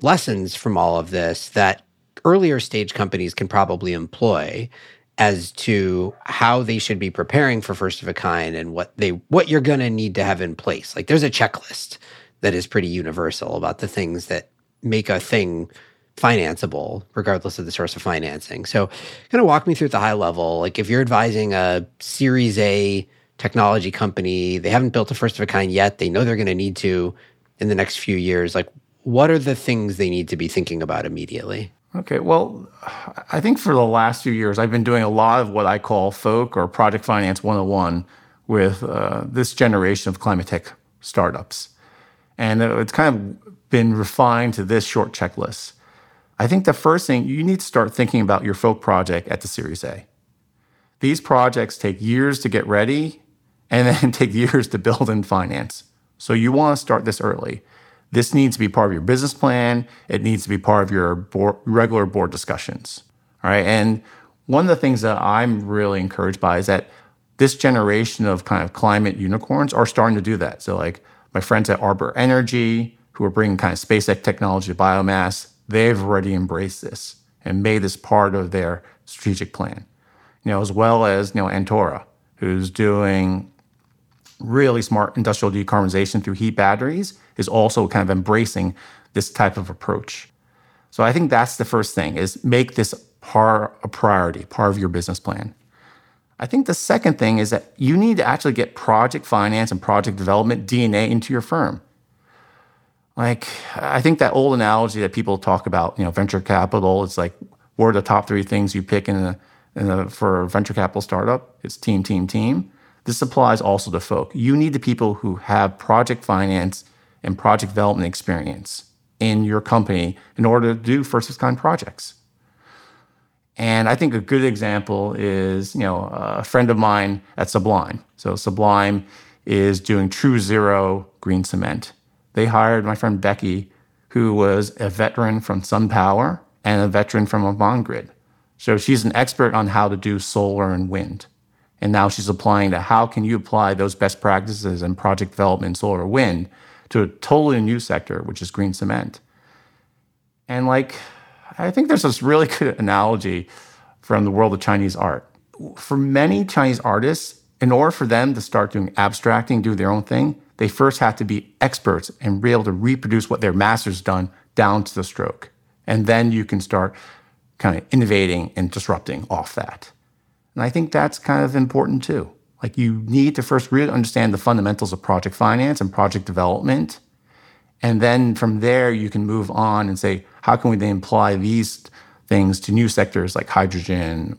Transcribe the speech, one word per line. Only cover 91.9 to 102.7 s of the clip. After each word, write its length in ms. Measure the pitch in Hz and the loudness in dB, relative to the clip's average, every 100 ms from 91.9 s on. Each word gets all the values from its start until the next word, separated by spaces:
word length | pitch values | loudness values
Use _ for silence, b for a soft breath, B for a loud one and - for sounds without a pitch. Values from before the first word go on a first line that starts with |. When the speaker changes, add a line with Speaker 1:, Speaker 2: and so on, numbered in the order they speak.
Speaker 2:
thing, 220 | - 78 78 | -2 -4 -2
is 260 | 95 - | -4 -2
make 300 | 131 120 127 | 2 2 2
this 180 | - 107 - _ _ | -2 -4 -6 _ _
par-, 520 | - - 110 110 - - | -2 2 4 4 0 -8
a 60 | 107 | -14
priority, 560 | - 107 98 87 82 - | 0 2 4 2 -2 -8
part 240 | - 104 | 0 0
of 80 | 98 | 0
your 100 | 95 | -2
business 320 | 85 87 95 | -2 -4 -6
plan. 340 | - 104 107 - b b b b b b b - | -8 -8 -10 -14 b b b b b b b -12
I 80 | 120 | -4
think 200 | 254 262 | -2 0
the 80 | |
second 440 | 175 - 233 185 - | -2 0 2 2 2
thing 200 | 110 110 | 2 2
is 120 | 107 | 2
that 220 | 113 - - | -2 -4 -2
you 200 | 131 170 | 2 4
need 200 | 226 190 | 4 2
to 100 | 120 | 2
actually 260 | 139 147 | 0 0
get 220 | 117 120 | 0 -2
project 500 | - - 110 127 151 | -4 2 4 4 0
finance 460 | - 107 104 110 113 | -2 0 2 0 0
and 100 | 92 | -2
project 360 | - 101 104 98 | 0 0 0 -2
development 500 | 95 101 110 113 95 | 0 2 2 -2 -2
D 180 | 123 | 0
N 100 | 113 | 2
A 160 | 104 110 | 2 0
into 220 | 117 - | 0 -2
your 100 | 127 | -4
firm. 380 | 113 165 92 - - _ _ b b b b b b | -2 -2 -2 -4 -14 _ _ b b b b b b